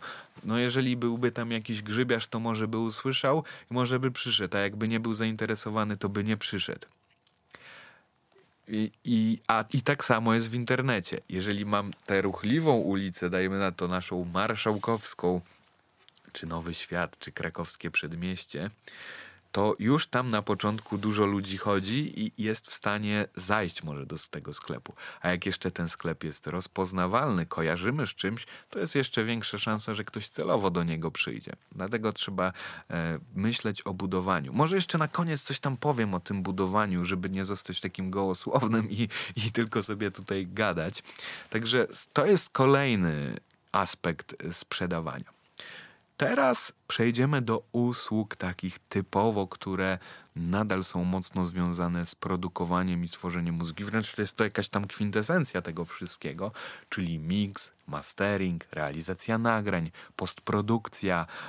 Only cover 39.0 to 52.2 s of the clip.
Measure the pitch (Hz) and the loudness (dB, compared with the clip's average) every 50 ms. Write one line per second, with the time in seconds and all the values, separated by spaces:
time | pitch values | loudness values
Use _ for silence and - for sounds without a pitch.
39 | 120 - - - - - - - 104 113 - 117 117 107 - 110 95 - 107 101 | -2 -2 -2 -4 -6 -6 -4 -2 -2 0 2 0 0 2 2 2 2 2 0 0
40 | 107 98 92 - 95 - 98 98 95 87 92 107 110 101 87 85 80 87 - - | -2 -2 -2 -4 -4 -2 -2 -2 -2 -2 0 2 2 2 2 2 0 -2 -4 -6
41 | - - - - - - - - - - - 113 117 110 123 123 110 - - - | -12 -14 -14 -12 -10 -10 -10 -12 -8 -2 -2 -2 2 4 4 4 4 4 0 -6
42 | - - - 147 147 196 202 175 - - - - 135 139 139 139 139 131 113 101 | -6 0 2 4 6 8 6 6 4 2 4 6 6 8 8 6 6 4 4 4
43 | 90 82 76 73 71 65 50 50 - _ _ _ _ _ - 95 95 - - - | 4 4 2 0 -2 -4 -4 -8 -10 _ _ _ _ _ 0 2 2 2 0 -2
44 | - 87 82 - - - - - - 85 85 - - - - - 92 87 87 82 | -2 -2 -2 -2 -6 -14 -12 -10 -8 -8 -6 -8 -8 -6 -4 -4 -2 -2 -2 -2
45 | 80 76 - - - - - _ _ _ _ - - - - - - - - _ | -2 -4 -6 -8 -10 -14 -18 _ _ _ _ -18 -16 -16 -16 -16 -18 -20 -20 _
46 | _ _ _ - 143 - 240 269 277 127 123 - - - - _ _ - - - | _ _ _ 0 2 2 4 6 6 6 6 4 2 -2 -4 _ _ -4 0 2
47 | 113 120 117 117 127 143 147 135 120 110 113 110 - _ - 120 120 123 120 - | 4 4 4 4 4 4 4 2 2 2 0 0 -2 _ 0 2 2 2 2 0
48 | - - 107 107 107 - - - 95 90 87 - - 92 - - _ - - 101 | -2 0 0 0 0 0 -4 -4 -4 -4 -4 -2 -4 -6 -6 -6 _ -4 -2 -2
49 | 92 - - 98 104 113 107 104 95 92 - - - 98 95 92 95 95 95 92 | 0 2 2 4 4 4 4 2 0 -2 -4 -8 -6 -4 -2 0 2 0 0 -2
50 | - - - - - - - 80 85 85 92 101 107 104 98 95 92 - - 90 | -4 -12 -20 -20 -20 -14 -8 -4 -2 2 2 2 2 2 2 0 0 -2 -2 -2
51 | 87 90 90 95 90 - - 95 90 87 85 90 87 87 87 87 90 87 87 87 | 0 0 0 0 -2 -2 -2 0 0 0 0 0 0 0 0 0 0 0 0 -2
52 | 85 - - - | -2 -2 -4 -4